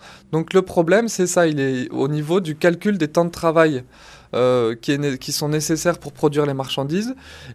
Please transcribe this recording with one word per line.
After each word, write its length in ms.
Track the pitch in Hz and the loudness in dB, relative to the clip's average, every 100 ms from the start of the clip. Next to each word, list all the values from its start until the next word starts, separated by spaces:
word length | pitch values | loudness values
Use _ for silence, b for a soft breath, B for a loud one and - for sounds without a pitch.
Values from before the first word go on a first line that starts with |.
| B B _ | B B _
Donc 220 | 156 175 | -4 0
le 80 | 190 | 0
problème, 480 | 185 180 165 196 233 | 2 2 4 2 2
c'est 180 | - 180 | -2 0
ça, 200 | 180 170 | 2 2
il 120 | 147 | 2
est 320 | 135 127 127 | 0 -2 -4
au 160 | 127 135 | -2 -2
niveau 340 | 151 151 185 | -2 0 -2
du 140 | 160 | -2
calcul 440 | 147 175 175 208 196 | 0 0 2 0 0
des 100 | 151 | 0
temps 160 | 170 | 0
de 60 | 170 | 0
travail, 520 | - 165 160 160 131 123 B B B B | -2 0 4 4 2 -6 B B B B
euh, 400 | - 127 127 113 | 0 2 2 0
qui 180 | 120 - | -2 -2
est 60 | 143 | -2
né-, 180 | 143 131 | -2 -4
qui 160 | - | -6
sont 160 | - 147 | -4 -2
nécessaires 500 | 156 151 156 175 170 | -2 -2 -2 -2 -4
pour 140 | 147 | -8
produire 320 | - 151 143 | -2 0 2
les 80 | 143 | 0
marchandises, 640 | 135 135 - 139 175 233 262 B B 131 | -2 -4 -4 -2 -2 -4 -8 B B -16